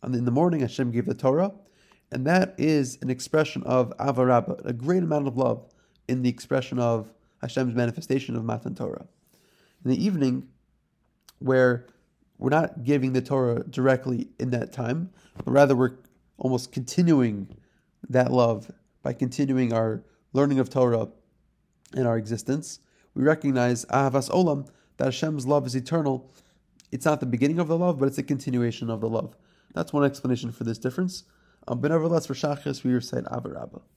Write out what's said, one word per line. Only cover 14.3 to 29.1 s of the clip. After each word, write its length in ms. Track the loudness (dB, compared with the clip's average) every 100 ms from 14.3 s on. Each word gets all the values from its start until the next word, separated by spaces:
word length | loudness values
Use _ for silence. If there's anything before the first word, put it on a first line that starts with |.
| _
in 120 | -4
that 220 | -2 -4
time, 380 | -6 -4 -4 -6 _ _ -12
but 60 | 0
rather 240 | 6 6
we're 220 | 6 2 -2 -20 _ _ _
almost 340 | -2 -2 -4
continuing 840 | -10 -6 2 4 6 4 0 -10 -16 _ _ _ _ -2
that 240 | 2 4
love 380 | 4 4 2 -6 -20 _ _
by 100 | -6
continuing 600 | -2 -4 -2 0 2 2
our 320 | 2 0 -4 -10 _ _
learning 260 | 2 2 4
of 120 | 0
Torah 380 | 2 2 2 -2 -10 _ _ _ _ _ _ _
and 120 | -2 0
our 100 | 0
existence, 640 | -2 -6 -4 -4 -6 -16 _ _ _
we 80 | 0
recognize, 640 | 2 2 0 2 2 0 0
"Ahavas 440 | 0 2 0 0
Olam," 380 | 2 2 0 -6 _ _ _
that 100 | -4
Hashem's 400 | -2 -4 -4 0
love 200 | 0 2
is 80 |
eternal. 580 | -6 -2 -2 0 -2 -6 _ _ _ _ _ _
It's 120 | -4
not 160 | 0 0
the 60 | 0
beginning 320 | 0 2 2
of 100 | 0
the 80 | 0
love, 220 | 0 2
but 80 | 0
it's 120 | 0
a 40 |
continuation 680 | -4 -4 -2 0 0 -2 -6
of 120 | -4
the 80 |
love. 280 | -2